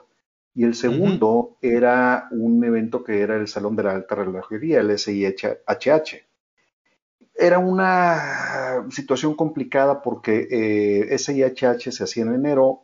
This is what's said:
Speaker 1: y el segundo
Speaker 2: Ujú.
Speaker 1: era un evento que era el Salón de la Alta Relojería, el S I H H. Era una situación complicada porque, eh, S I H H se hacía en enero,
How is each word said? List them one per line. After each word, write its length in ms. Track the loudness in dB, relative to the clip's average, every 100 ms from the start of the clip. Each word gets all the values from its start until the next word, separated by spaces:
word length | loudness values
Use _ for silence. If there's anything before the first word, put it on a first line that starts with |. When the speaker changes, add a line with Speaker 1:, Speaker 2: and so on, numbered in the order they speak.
| _ _ _ _ _ 0
Speaker 1:
y 80 |
el 100 | 0
segundo 560 | 0 -2 2 2 2 2
Speaker 2:
Ujú. 280 | 2 0 _
Speaker 1:
era 680 | 0 2 4 4 2 0 -4
un 320 | -4 2 2
evento 400 | 2 0 -2 -6
que 160 | -2 -2
era 160 | 0 -2
el 120 | -4
Salón 280 | -4 -4 -2
de 80 |
la 80 | -2
Alta 240 | -2 -4 -4
Relojería, 640 | -4 -6 -8 -8 0 2
el 120 | 2
S 220 | 0 -2
I 120 | -2 -2
H 680 | -2 -6 -6 -4 -2 2
H. 340 | 2 0 -12 _ _ _ _ _ _ _ _ _ _ _ 0
Era 240 | 4 4
una 1300 | 2 2 2 4 4 2 -2 -6 -6 -6 -4 -4 -6
situación 460 | -10 -4 0 0 -2
complicada 640 | -2 -2 -2 2 2 2
porque, 460 | -4 -6 0 0 0
eh, 640 | -2 0 2 2 2 0
S 180 | -2 -2
I 120 | 0
H 240 | 0 2 0
H 240 | 0 -4
se 120 | -6
hacía 200 | -6 -4
en 100 | -2
enero, 480 | 0 0 2 2 0